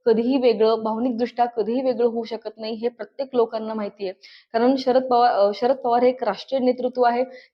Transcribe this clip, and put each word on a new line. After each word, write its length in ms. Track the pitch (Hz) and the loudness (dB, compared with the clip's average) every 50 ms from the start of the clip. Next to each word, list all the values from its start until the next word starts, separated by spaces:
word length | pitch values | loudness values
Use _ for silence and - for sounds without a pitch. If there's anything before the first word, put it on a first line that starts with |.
| - | 0
कधीही 320 | 240 220 220 233 247 269 | 2 2 2 2 2 2
वेगळं, 460 | 269 247 240 214 202 220 220 226 220 220 | 2 2 2 2 4 2 2 2 0 -2
भावनिकदृष्ट्या 600 | 220 220 220 247 262 233 220 247 233 - 247 240 | -4 -4 -2 -2 -2 -2 -2 -4 -4 -2 -2 -2
कधीही 360 | 240 240 - 196 214 233 269 | -2 -2 -4 -4 -2 -2 -2
वेगळं 260 | 262 262 240 214 240 | -2 -2 0 0 0
होऊ 160 | 233 226 233 220 | 0 0 -4 -6
शकत 340 | - 233 220 - 214 - | -8 -10 -10 -10 -12 -14
नाही, 160 | - 220 220 233 | -10 -10 -10 -6
हे 160 | 214 226 240 | -6 -6 -6
प्रत्येक 400 | 233 - 208 - _ - 277 262 - | -6 -8 -14 -12 _ -10 -8 -2 0
लोकांना 400 | 240 226 226 226 220 220 220 220 | 0 0 0 -2 -6 -6 -6 -6
माहिती 300 | 220 208 202 - - 202 | -6 -6 -8 -8 -8 -8
आहे. 100 | 185 190 _ - - - - _ _ - | -8 -8 _ -16 -20 -20 -20 _ _ -2
कारण 220 | 220 233 254 269 | 2 2 2 2
शरद 280 | 262 - 262 240 262 254 | 2 2 2 2 2 2
पवार, 300 | 262 247 240 240 240 - | 2 4 4 4 4 4
अ, 180 | 196 202 202 208 | 4 2 2 2
शरद 220 | - 247 247 277 | 0 0 0 0
पवार 280 | 262 - 240 233 240 247 | 0 0 0 2 2 2
हे 60 | 254 | 2
एक 140 | 254 254 254 | 2 0 -2
राष्ट्रीय 380 | 220 190 - - - 262 269 | -4 -4 -6 -6 -4 -2 0
नेतृत्व 400 | 247 254 247 254 247 247 247 247 | 2 0 0 0 -2 -2 0 2
आहे. 220 | 240 233 240 240 262 254 - - - _ | 2 2 2 0 -2 -4 -8 -16 -20 _